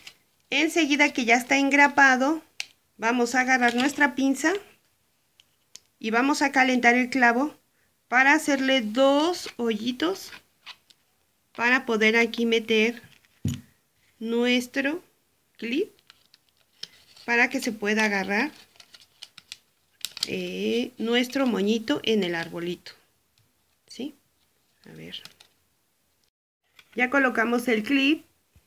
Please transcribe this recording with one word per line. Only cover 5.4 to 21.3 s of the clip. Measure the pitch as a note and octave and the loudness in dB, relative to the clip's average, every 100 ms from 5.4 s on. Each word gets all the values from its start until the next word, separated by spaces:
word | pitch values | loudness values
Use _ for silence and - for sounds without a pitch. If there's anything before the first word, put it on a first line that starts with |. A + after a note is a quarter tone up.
| _ _ _ - _ _ | _ _ _ -20 _ _
y | A3 | -2
vamos | A3+ C4+ D4 | 0 2 0
a | C#4+ | 0
calentar | C4+ C4 B3+ A#3+ | 2 2 4 4
el | B3 B3 | 2 2
clavo | C4+ A#3+ A#3 D4+ - _ _ _ _ - | 2 2 2 -2 -8 _ _ _ _ -2
para | A#3+ C4+ | 2 4
hacerle | D4+ D4+ C#4 C4 C4 | 4 2 0 2 0
dos | G#3+ A3 C4+ C#4 D#4+ F4 - - | 0 2 4 4 0 -4 -8 -6
hoyitos | A#3 G#3+ A#3 B3 D#4+ F#4+ - - _ _ - - _ _ _ _ _ _ _ - | -4 -4 -4 -4 -4 -4 -10 -20 _ _ -20 -20 _ _ _ _ _ _ _ -2
para | A#3 B3+ B3+ | 0 0 0
poder | A3 A3 A#3 | 0 2 2
aquí | A#3 A#3 A#3 | 0 0 0
meter | A3+ A3 A3 A3+ A#3 - _ _ _ - - - _ _ _ _ - | 0 0 0 0 -2 -14 _ _ _ -8 -8 -14 _ _ _ _ -12
nuestro | A3+ A#3 A#3+ B3 B3 C4+ C#4 E4+ - _ _ _ _ - | -4 0 2 0 -2 -4 -4 -4 -12 _ _ _ _ -12
clip | A3+ C4+ G#4+ _ _ _ _ _ _ _ _ _ - _ _ - - | -6 -4 -4 _ _ _ _ _ _ _ _ _ -20 _ _ -14 -2
para | A#3+ B3 | 0 0
que | C4 | -2
se | B3+ | -6
pueda | - G3+ G#3+ A3 | -6 -4 -2 -2
agarrar, | G3+ F#3+ G3+ D4 - - - - - _ _ - - - - _ _ _ _ - - - | -2 -4 -4 -4 -8 -20 -20 -20 -20 _ _ -20 -20 -20 -20 _ _ _ _ -16 -10 -8
eh, | F#3 F3+ F#3 G#3+ A#3 B3 - | -6 -8 -6 -4 -2 -4 -6
nuestro | A3 A#3+ B3 | -2 0 0